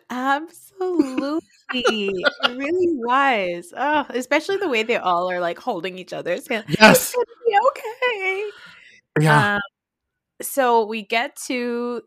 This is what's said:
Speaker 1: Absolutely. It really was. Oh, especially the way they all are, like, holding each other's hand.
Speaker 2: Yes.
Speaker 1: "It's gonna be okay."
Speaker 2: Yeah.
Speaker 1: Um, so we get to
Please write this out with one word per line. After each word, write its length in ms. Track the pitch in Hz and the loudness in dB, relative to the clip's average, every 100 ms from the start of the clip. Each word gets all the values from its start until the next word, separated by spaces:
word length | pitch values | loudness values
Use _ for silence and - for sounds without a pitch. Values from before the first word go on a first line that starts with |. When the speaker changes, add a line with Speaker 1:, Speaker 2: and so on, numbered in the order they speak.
| - | -10
Speaker 1:
Absolutely. 1300 | 247 262 277 330 - - 381 370 349 269 254 277 320 - _ - | -4 -2 -2 -4 -18 -16 -6 -2 0 -2 -2 -4 -4 -8 _ -8
It 600 | 254 240 220 196 190 294 - 269 247 | -2 0 0 -2 0 -2 0 -4 -2
really 400 | 277 370 349 285 | -2 0 0 0
was. 760 | 233 262 277 226 180 175 - - | 0 2 4 2 0 -4 -8 -4
Oh, 300 | 277 302 - | 0 0 0
especially 480 | 240 247 302 311 392 | -4 0 0 0 -2
the 120 | 381 | 0
way 140 | 226 | 0
they 140 | 226 226 | 0 0
all 340 | 180 175 180 | 2 2 0
are, 80 | 180 | -2
like, 180 | 175 170 | -2 -4
holding 380 | - 190 180 180 | -6 -4 -6 -8
each 160 | 175 | -10
other's 340 | 156 147 180 - | -8 -4 -4 -4
hand. 180 | 220 180 | -6 0
Speaker 2:
Yes. 460 | 156 214 508 - | 6 8 6 2
Speaker 1:
"It's 20 | 494 | -2
gonna 100 | 466 - 480 | -4 -2 0
be 100 | 403 508 | 2 2
okay." 1500 | 554 - - 494 415 381 381 415 - - - - - _ - 156 | 0 -6 -4 -2 -2 -4 -4 -6 -12 -20 -20 -20 -20 _ 2 4
Speaker 2:
Yeah. 300 | 147 104 101 | 4 4 0
Speaker 1:
Um, 60 | - _ _ _ _ _ _ - | -6 _ _ _ _ _ _ -14
so 440 | - 277 254 233 208 | -6 0 4 4 2
we 180 | 226 | -4
get 320 | 196 226 285 - - | -2 -2 -2 -6 -4
to 540 | 254 240 240 240 233 | -2 -2 -2 -4 -6